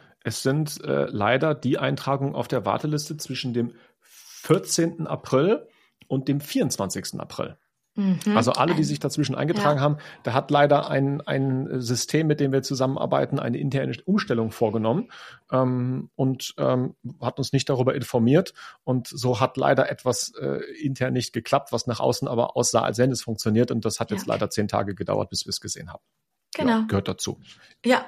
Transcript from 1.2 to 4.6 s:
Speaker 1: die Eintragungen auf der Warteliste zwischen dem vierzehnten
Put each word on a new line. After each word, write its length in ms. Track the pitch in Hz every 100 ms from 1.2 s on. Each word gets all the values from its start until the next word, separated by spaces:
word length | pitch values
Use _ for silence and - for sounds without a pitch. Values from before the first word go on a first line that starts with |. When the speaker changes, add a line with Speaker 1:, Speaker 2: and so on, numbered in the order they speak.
| 101 131 160
Speaker 1:
die 220 | 147 123 143
Eintragungen 600 | 135 139 - 139 139 151
auf 100 | 123
der 180 | 131
Warteliste 520 | 98 113 156 151 147 151
zwischen 360 | - 127 127
dem 200 | 120 117 - _ _
vierzehnten 1080 | _ - - - - 175